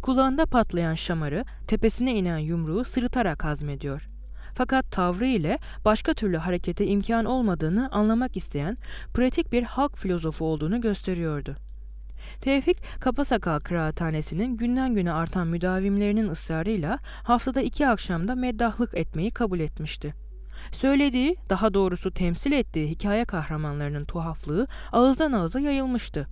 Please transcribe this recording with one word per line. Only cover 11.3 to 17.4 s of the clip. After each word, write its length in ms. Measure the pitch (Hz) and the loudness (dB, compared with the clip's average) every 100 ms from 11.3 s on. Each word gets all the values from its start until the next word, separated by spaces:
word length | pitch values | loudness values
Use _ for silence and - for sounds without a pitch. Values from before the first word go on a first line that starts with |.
| 147 143 139 - - - - - - - - | -4 -6 -10 -12 -14 -14 -14 -12 -12 -12 -6
Tevfik 380 | - 277 262 359 - - | 2 2 2 -2 -6 -2
Kapa 240 | 254 247 | 0 2
Sakal 360 | 285 226 180 151 | 2 2 2 -2
Kıraathanesi'nin 960 | - 175 160 156 165 156 156 156 240 233 | 0 0 0 0 -2 -2 -2 -2 -2 0
günden 380 | 233 247 262 | 0 2 2
güne 180 | 220 175 | 2 2
artan 340 | 156 165 - 165 | 0 0 0 0
müdavimlerinin 840 | 170 180 185 196 202 208 208 214 | 0 0 2 2 2 2 2 0
ısrarıyla 680 | 160 - 160 175 220 151 247 | -2 -4 -2 0 0 0 -4
haftada 580 | - - - 240 | -6 -12 2 2